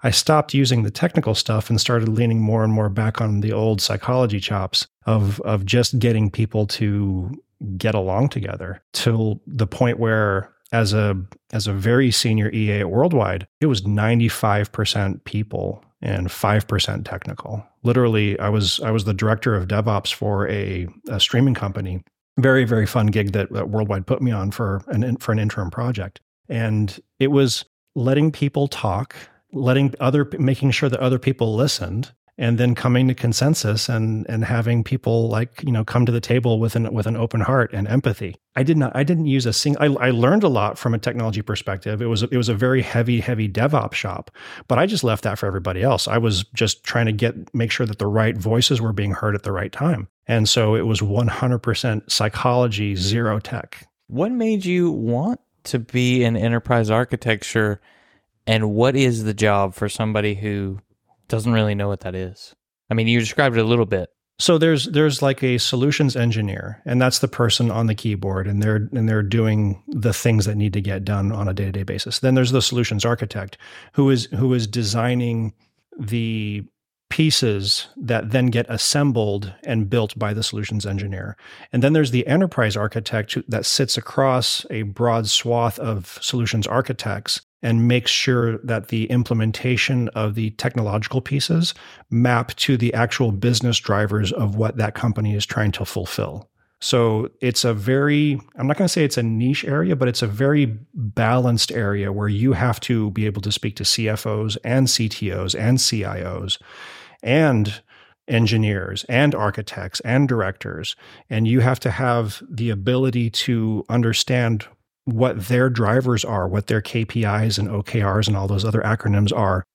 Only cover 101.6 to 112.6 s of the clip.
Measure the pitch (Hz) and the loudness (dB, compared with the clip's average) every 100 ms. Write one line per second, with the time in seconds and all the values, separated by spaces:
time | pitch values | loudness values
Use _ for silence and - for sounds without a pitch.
101.6 | - - 101 101 98 98 107 104 123 127 | 0 -2 -2 -2 -4 -2 -2 0 2 2
102.6 | 127 113 - 117 107 101 107 104 104 104 | 0 -2 0 0 0 -2 -2 -2 -4 -4
103.6 | 110 104 104 - 110 107 - 107 107 104 | -6 -4 -2 0 0 -2 -4 -4 -4 -4
104.6 | 117 127 131 - 110 - 104 92 95 98 | 0 2 2 2 -2 -2 -4 -4 -4 -2
105.6 | 110 127 - 113 95 98 92 92 95 - | 2 2 2 -2 -4 -6 -8 -8 -6 -8
106.6 | - - - - - _ - 139 156 120 | -8 -20 -20 -20 -20 _ 0 4 4 2
107.6 | 104 104 _ - - _ - 120 113 113 | 0 -4 _ -20 -20 _ -2 2 4 2
108.6 | 107 101 92 98 - 123 147 139 104 98 | 2 -2 -4 -10 -2 2 2 2 -2 -2
109.6 | 107 - 92 - 117 127 139 120 98 95 | -8 -10 -10 -8 -2 2 2 2 -2 -4
110.6 | - 82 - - - - _ 113 110 127 | -10 -8 -8 -10 -14 -20 _ 0 2 4
111.6 | 123 127 123 107 131 120 110 - - 131 | 4 2 -2 -2 0 0 0 -6 -12 -6